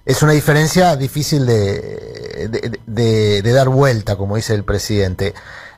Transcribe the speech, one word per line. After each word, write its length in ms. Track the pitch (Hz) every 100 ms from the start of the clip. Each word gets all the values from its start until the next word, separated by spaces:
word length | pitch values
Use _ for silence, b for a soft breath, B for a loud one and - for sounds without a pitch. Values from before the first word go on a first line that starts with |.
es 180 | - 131
una 100 | 151
diferencia 640 | 151 160 147 156 185 180 143
difícil 500 | 135 151 143 147 127
de, 1000 | 110 98 98 50 50 - 58 - - 95
de, 300 | 113 107 113 -
de, 560 | 110 113 110 107 101
de 100 | 107
dar 160 | 131 131
vuelta, 480 | 131 139 113 101 98
como 200 | 98 107
dice 180 | -
el 100 | 104
presidente. 680 | 95 101 - 104 95 90 98 B B B B